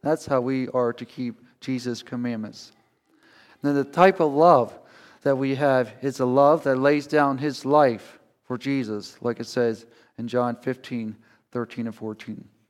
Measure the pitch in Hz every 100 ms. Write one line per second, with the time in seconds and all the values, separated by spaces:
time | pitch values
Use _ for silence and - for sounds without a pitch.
0 | 143 156 - 135 123 131 127 127 120 117
1 | 123 - 123 113 _ _ - 127 123 117
2 | - 123 120 113 107 - - _ _ _
3 | _ _ _ _ _ _ 143 143 139 165
4 | 190 190 156 139 170 147 117 - - -
5 | - _ 143 135 135 135 143 131 113 110
6 | 139 131 127 127 143 156 143 131 139 147
7 | 147 151 143 131 147 127 131 147 143 110
8 | - - _ _ - 123 135 139 113 107
9 | 104 - 120 113 117 - 120 113 - _
10 | _ - 117 120 123 117 - 127 - 123
11 | 110 107 _ _ _ 123 117 - 113 107
12 | 110 107 - 107 - _ _